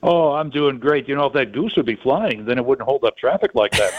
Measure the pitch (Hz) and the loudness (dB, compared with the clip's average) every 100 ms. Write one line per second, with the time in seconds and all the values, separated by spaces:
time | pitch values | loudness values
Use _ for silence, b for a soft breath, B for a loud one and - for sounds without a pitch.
0 | - 170 156 143 156 147 147 131 127 147 | 2 2 2 0 -2 0 0 2 0 0
1 | 127 139 143 143 123 110 214 196 123 110 | 0 -2 0 0 -2 -2 -2 0 -2 -2
2 | 127 151 214 113 107 123 123 135 117 139 | 0 0 0 -4 -2 -2 0 0 0 0
3 | 120 - 123 190 208 120 104 - 101 | 0 0 -2 0 0 0 0 2 -2